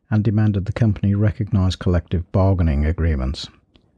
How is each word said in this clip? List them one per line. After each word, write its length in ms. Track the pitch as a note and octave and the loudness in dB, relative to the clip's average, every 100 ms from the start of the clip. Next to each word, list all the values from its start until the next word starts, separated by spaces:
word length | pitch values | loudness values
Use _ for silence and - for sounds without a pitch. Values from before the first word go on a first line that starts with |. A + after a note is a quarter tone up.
| _ | _
and 140 | G#2+ | 0
demanded 420 | G#2 G#2 G#2+ G2+ F#2 | 0 2 2 0 -4
the 80 | |
company 400 | - A2+ G2+ G2+ | -2 0 0 0
recognise 600 | G2+ G#2+ - G#2+ G#2 F#2 - | 2 0 -2 -2 0 0 0
collective 540 | - F2 - F2+ D#2+ | 0 0 0 -6 -2
bargaining 540 | G#2 F#2+ F#2 E2 C#2+ D2 | 0 2 2 2 2 0
agreements 600 | E2+ D#2+ D2 C2 C#2 - - _ _ _ | 0 0 0 -4 -8 -12 -18 _ _ _